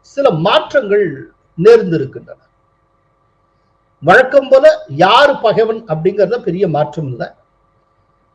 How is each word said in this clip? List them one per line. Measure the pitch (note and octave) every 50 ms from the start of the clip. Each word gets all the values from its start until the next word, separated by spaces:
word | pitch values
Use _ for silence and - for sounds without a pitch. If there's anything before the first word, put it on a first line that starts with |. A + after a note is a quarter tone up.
சில | _ _ - C#4 C#4 C4
மாற்றங்கள் | G3 D#3 E3 G3+ B3 D#4 - - - C#4+ G#3+ G3+ G3+ G#3 G3+ E3+ C3+ C3+ - - _ _ _ _ _ - E3
நேர்ந்திருக்கின்றன. | G#3+ A#3 A3 G3+ F3+ E3 D3+ C3+ A#2 - - - - - _ _ _ _ _ _ _ _ _ _ _ _ _ _ _ _ _ _ _ _ _ _ _ _ _ _ _ _ _ _ _ _ _
வழக்கம் | C#3+ D3 F#3+ A#3 B3+ B3+ C#4+ C#4 C4+ B3+
போல | C4+ C4+ C#4 D#4 - - - -
யாரு | C3+ C#3+ F3 F#3+ A3 C4 D4 C#4 C4+
பகைவன் | - - A3 F#3+ F3+ A3+ A3 A3 A3+ -
அப்படிங்கறத | - D#3+ D#3+ D#3+ F#3+ G3+ G#3 G3 F3+ A#3 A#3+
பெரிய | - G3+ E3 F#3 G3+ F3+
மாற்றம் | D3+ C#3+ D3+ D3 - E3 D#3
இல்லை. | C3 B2 A#2 - - - _ _ _ _ _ _ _ _ _ _ _ _ _ _ _ _ _ _ _ _